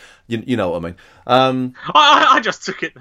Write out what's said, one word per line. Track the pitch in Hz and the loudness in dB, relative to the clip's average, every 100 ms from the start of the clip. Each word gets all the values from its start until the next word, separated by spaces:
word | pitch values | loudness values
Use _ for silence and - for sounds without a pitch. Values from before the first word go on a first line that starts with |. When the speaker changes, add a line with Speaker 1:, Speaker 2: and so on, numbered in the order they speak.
| - _ - | -20 _ -10
Speaker 1:
You, | 113 117 | -8 -4
you | 117 | -4
know | 90 | -2
what | 85 | -4
I | 85 | -8
mean. | 90 - _ - | -14 -20 _ -2
Um, | 127 131 131 127 - - | 2 2 -2 -6 -10 -2
Speaker 2:
I, | 294 294 302 294 | 2 4 4 4
I, | 269 | 2
I | |
just | 214 - | 0 -6
took | - - | -10 -10
it. | 165 127 | -12 -14